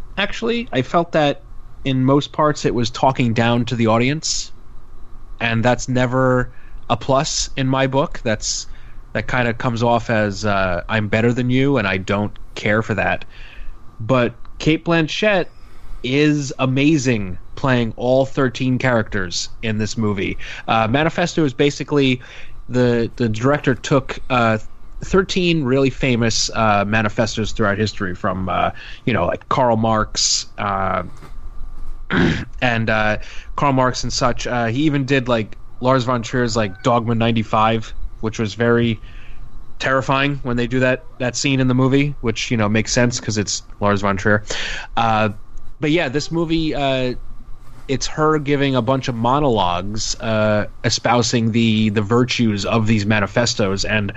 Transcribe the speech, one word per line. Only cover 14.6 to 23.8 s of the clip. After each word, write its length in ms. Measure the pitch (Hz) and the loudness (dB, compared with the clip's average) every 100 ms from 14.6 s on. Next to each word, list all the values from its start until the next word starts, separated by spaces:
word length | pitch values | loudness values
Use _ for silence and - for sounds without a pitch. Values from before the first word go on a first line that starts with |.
| 156 160 165 | 0 0 2
Blanchett 600 | 165 151 - 214 190 - - - - - - | 2 2 0 2 2 -2 -8 -16 -12 -8 -6
is 500 | 123 139 151 147 135 - | 0 4 4 2 -2 -2
amazing 800 | 131 131 147 156 127 113 95 90 - - | 0 4 4 4 4 0 -2 -6 -8 -2
playing 380 | 135 123 113 - | 2 2 0 0
all 300 | 123 131 131 | 2 2 2
thirteen 520 | - 131 - 127 127 | 2 0 0 -2 2
characters 720 | 127 117 107 101 90 - - - | 2 2 0 -2 -4 -4 -6 -4
in 160 | 113 107 | -4 -2
this 200 | 107 120 | -2 -2
movie. 400 | 107 98 87 - - - - | -2 -2 -4 -4 -8 -6 0
Uh, 180 | 113 110 | 2 2
Manifesto 560 | 139 160 - 175 175 147 | 2 2 0 0 0 0
is 80 | |
basically 640 | - 143 - 143 147 135 127 - - - - - | 2 0 0 0 2 2 2 -4 -12 -10 -10 -2
the, 420 | 123 123 120 113 - | 2 2 2 0 0
the 140 | 117 | 0
director 440 | 107 131 147 139 | 2 2 2 2
took, 440 | 120 | -2